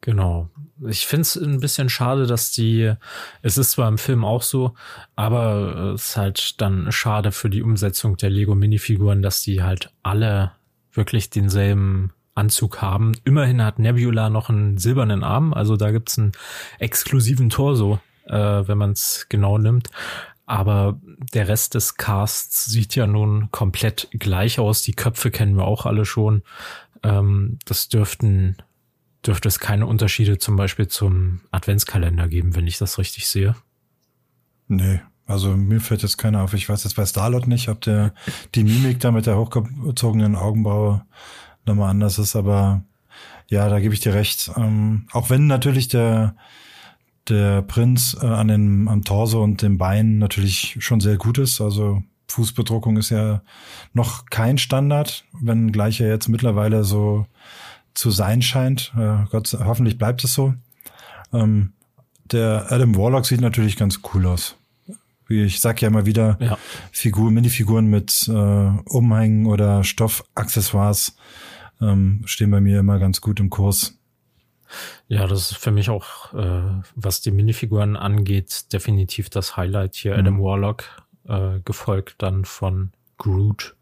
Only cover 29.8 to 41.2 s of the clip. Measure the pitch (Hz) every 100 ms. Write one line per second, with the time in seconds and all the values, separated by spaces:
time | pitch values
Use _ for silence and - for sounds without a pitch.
29.8 | 110 110 104 - 107 98 - 101 98 -
30.8 | 101 - 101 92 90 90 _ - - 101
31.8 | - 98 85 85 85 82 87 87 85 85
32.8 | 98 - 92 - - 98 98 113 _ _
33.8 | _ _ _ _ _ _ _ _ _ 98
34.8 | 95 92 - _ - 101 98 95 98 110
35.8 | 110 110 101 - 113 107 95 101 - 104
36.8 | 98 - 101 - 104 123 123 120 123 110
37.8 | - 104 104 - - - - - 104 113
38.8 | 131 123 120 117 113 101 113 120 110 139
39.8 | 131 123 120 110 107 104 98 110 107 104
40.8 | 104 101 - -